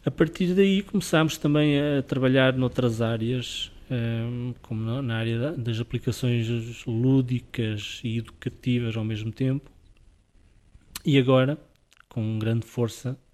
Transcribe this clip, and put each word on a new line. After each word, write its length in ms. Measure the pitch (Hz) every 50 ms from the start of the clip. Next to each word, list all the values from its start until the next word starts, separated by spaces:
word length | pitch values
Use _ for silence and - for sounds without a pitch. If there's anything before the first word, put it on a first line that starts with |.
| _
A 60 | 143
partir 440 | 131 - 170 156 165 - 185 175 180
daí 280 | 190 196 196 190 196
começámos 540 | 196 - - 196 - - - 156 160 156 -
também 420 | - - 147 147 151 151 151 143 143
a 220 | 147 147 143 139
trabalhar 500 | 131 - 143 131 131 131 131 135 131 131 131
noutras 460 | 131 131 123 - - 127 120 113 113
áreas, 680 | 117 113 117 110 113 117 127 123 120 - - - - - - - - -
ahm, 640 | 131 120 117 117 117 113 113 117 123 120 120 123 120 -
como 200 | - - 113 110 110
na, 180 | 113 117 139
na 140 | 139 120 113 113
área 200 | 113 117 117 117
da, 120 | 123 151
das 280 | 175 156 113 120 113 110
aplicações 1040 | 117 - - 117 - 135 113 - - 123 120 120 113 113 120 117 113 120 117 - -
lúdicas 1120 | 131 117 113 123 131 135 135 127 117 127 120 - - - - 113 110 107 104 - - - - -
e 140 | 117 110 117
educativas 760 | 113 - - - - 120 - - - 127 123 120 120 113 110
ao 80 | 113 110
mesmo 260 | 110 110 107 110 113
tempo. 380 | 110 - 131 131 131 143 - - - - _ - - _ _ - _ _ _ _ _ - _ _ _ _ _ _ _ - _ _ - - -
E 140 | 170 139 135
agora, 400 | 127 127 131 131 131 135 151 151 - _ _ _ _ _ _ _ _ _
com 300 | - 120 107 110 110 110
grande 280 | 107 113 113 117 110
força 520 | - - - 120 113 - - - 123 135 - _ _